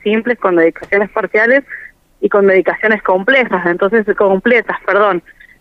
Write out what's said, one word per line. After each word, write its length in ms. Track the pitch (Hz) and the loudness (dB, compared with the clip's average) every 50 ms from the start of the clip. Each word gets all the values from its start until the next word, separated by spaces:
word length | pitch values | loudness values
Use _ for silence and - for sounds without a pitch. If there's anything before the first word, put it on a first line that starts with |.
| - | -2
simples, 340 | 208 208 226 220 240 247 - | -2 -2 -2 -2 -4 -4 -2
con 180 | - 196 180 | -2 0 2
dedicaciones 520 | 170 165 165 160 - - - - 202 208 190 | 2 2 2 0 -4 -6 -4 -2 -2 -2 -2
parciales 560 | - 226 202 - - 214 220 233 262 277 269 - - - - - _ _ _ _ _ _ | -4 -6 -4 -2 -2 0 2 2 2 0 0 -4 -10 -16 -16 -20 _ _ _ _ _ _
y 80 | - 196 | -2 0
con 180 | - 208 202 | 2 2 2
dedicaciones 560 | 196 190 190 175 - 170 - - 214 220 202 - | 4 4 2 2 0 -2 -2 -2 -2 -2 -2 0
complejas, 640 | - 190 185 196 196 262 269 240 - 208 185 175 | -2 -2 0 0 0 0 0 0 0 -2 -2 -2
entonces, 400 | 175 175 175 202 196 214 233 208 220 196 | -2 -2 -2 -2 0 0 0 0 0 0
completas, 640 | - 214 196 190 190 - 247 254 233 208 - 175 - - | 0 2 2 2 0 2 2 2 0 0 -2 -6 -8 -4
perdón. 380 | - 185 202 214 208 185 170 - - - - - - _ _ | -2 0 0 2 0 0 -2 -6 -10 -18 -20 -20 -20 _ _